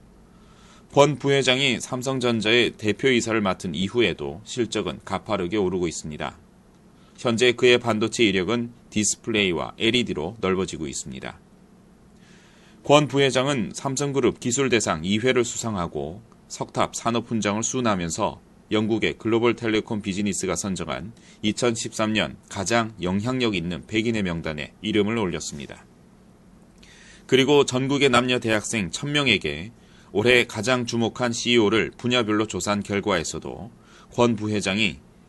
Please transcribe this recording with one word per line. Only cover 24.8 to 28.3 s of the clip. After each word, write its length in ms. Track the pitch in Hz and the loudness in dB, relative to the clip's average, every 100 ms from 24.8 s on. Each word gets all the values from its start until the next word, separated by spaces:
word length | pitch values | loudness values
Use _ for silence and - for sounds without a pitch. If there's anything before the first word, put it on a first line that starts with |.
이름을 340 | 107 104 101 117 | -2 0 0 -2
올렸습니다. 720 | 95 80 - 76 67 50 - - - - - - - - - - - - - - - | -2 -4 -8 -12 -14 -16 -20 -20 -20 -20 -20 -20 -20 -20 -20 -20 -20 -20 -20 -20 2
그리고 400 | 131 135 147 135 | 4 6 6 4
전국의 440 | 127 135 139 135 | 0 0 2 4
남녀 280 | 120 127 | 4 4